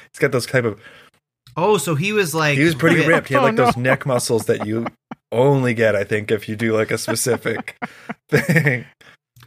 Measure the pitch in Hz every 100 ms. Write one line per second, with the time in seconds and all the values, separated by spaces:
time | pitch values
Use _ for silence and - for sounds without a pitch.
0 | - - 143 123 - 131 117 101 - -
1 | - _ _ _ _ - 190 208 175 147
2 | 196 214 175 160 151 139 165 151 160 165
3 | 151 - - 139 254 226 240 120 127 131
4 | 143 123 - 113 - 107 107 113 113 -
5 | - - - 113 139 139 123 117 110 101
6 | - 107 104 110 - 107 113 110 107 113
7 | - 117 127 113 117 113 - - - -
8 | - - - 147 - 165 147 123 - _
9 | - _ _ _